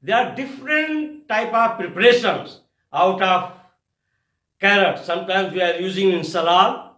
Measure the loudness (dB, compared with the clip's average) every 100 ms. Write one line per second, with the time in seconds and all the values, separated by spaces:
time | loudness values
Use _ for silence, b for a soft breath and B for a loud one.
0 | 0 0 0 -4 -10 -10 -2 -2 0 -4
1 | -6 -10 -4 -2 0 2 0 0 -8 2
2 | 4 4 2 -4 -8 -20 _ _ _ 0
3 | 0 2 0 0 -2 -14 _ _ _ _
4 | _ _ _ _ _ _ 0 4 2 0
5 | -6 -6 -2 -2 -2 -2 -2 0 -4 0
6 | 0 0 -2 -2 2 4 4 0 -12